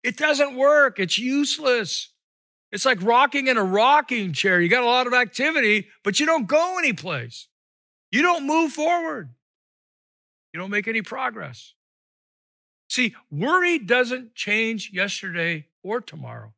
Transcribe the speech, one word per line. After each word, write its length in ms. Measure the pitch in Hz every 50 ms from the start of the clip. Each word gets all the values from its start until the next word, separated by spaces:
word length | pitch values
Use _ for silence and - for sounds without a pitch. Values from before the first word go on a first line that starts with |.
It 140 | - 240 -
doesn't 400 | - 294 311 294 269 285 285 254
work. 420 | 254 269 285 302 294 285 254 185 -
It's 200 | 190 170 - 202
useless. 920 | 240 254 269 285 294 269 - 302 302 262 247 233 208 151 - - - _ _ _ _ _ _ _ _ _ _ _ _ _
It's 140 | - 196 -
like 160 | 262 254 180
rocking 440 | 180 226 233 247 285 285 - 285 262
in 120 | 262 254 226
a 60 | 196
rocking 680 | 185 185 208 226 262 285 302 294 - 254 233 202 180
chair. 280 | 147 - - 196 185 175
You 100 | 175 170
got 140 | 220 254 247
a 20 |
lot 200 | 233 247 254 254
of 60 | 240
activity, 760 | 247 247 247 190 - - 269 311 330 294 240 208 208 208 - _ _ _
but 160 | _ 202 196 -
you 60 | 294
don't 220 | 311 330 311 226
go 320 | 170 277 311 339 359 370 359
anyplace. 720 | 330 277 214 - 147 180 160 127 120 120 - - - _ _ _ _ _ _ _ _ _ _ _ _ _
You 120 | - 240
don't 240 | 311 359 349 330 277
move 260 | 277 302 330 330 294
forward. 600 | 226 294 302 320 349 349 330 320 302 240 165 127 120 _ _ _ _ _ _ _ _ _ _ _ _ _ _ _ _ _ _ _ _ _ _ _
You 80 | - 165
don't 100 | 185 196
make 180 | 202 208 196 226
any 140 | 220 226
progress. 720 | 196 - - 262 262 - 220 220 160 131 120 - - - _ _ _ _ _ _ _ _ _ _ _ _ _ _ _ _ _ _ _ _ _ _ _ _
See, 260 | - 247 247 208 - - _ _
worry 480 | 151 143 196 285 339 370 359 339 339 302
doesn't 560 | 214 170 240 254 254 233 254 254 254 226 _
change 560 | - - 208 208 220 226 226 226 208 - -
yesterday 760 | 202 180 196 202 - - 196 185 170 175 165 170 165 156 147 _ _ _
or 180 | - 185 220 240
tomorrow. 540 | - - - 160 131 117 113 113 110 110 _